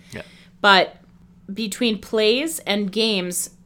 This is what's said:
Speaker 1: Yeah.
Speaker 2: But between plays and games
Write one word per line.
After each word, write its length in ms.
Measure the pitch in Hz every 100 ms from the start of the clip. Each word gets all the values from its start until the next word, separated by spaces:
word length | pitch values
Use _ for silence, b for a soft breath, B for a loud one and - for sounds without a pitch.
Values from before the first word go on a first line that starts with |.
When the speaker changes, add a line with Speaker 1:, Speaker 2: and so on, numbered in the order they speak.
| B
Speaker 1:
Yeah. 100 | - B B B -
Speaker 2:
But 360 | 202 190 - - _ - - - -
between 460 | 196 226 - 240 208
plays 580 | - 220 214 247 320 -
and 300 | - 208 202
games 580 | 202 220 202 180 175 - -